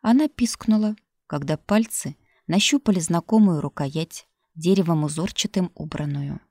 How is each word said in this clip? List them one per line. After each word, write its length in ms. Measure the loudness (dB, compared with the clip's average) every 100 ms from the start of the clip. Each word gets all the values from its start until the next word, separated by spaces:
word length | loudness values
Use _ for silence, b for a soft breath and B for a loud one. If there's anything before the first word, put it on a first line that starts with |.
Она 260 | 4 4 2
пискнула, 680 | 0 -4 -2 0 2 0 -4 _ _ _
когда 320 | -8 -4 -6
пальцы 580 | 0 0 0 -6 -10 -14 _ _ -2
нащупали 540 | 0 2 2 2 0
знакомую 600 | 0 -2 2 4 4 4
рукоять 680 | -4 -4 -6 -4 -8 -10 _ _ _ -4
деревом 480 | 0 2 2 0
узорчатым 680 | 0 -4 -6 -4 -4 -2 -4 -6
убранную. 640 | -10 -6 -6 -6 -6 -10 _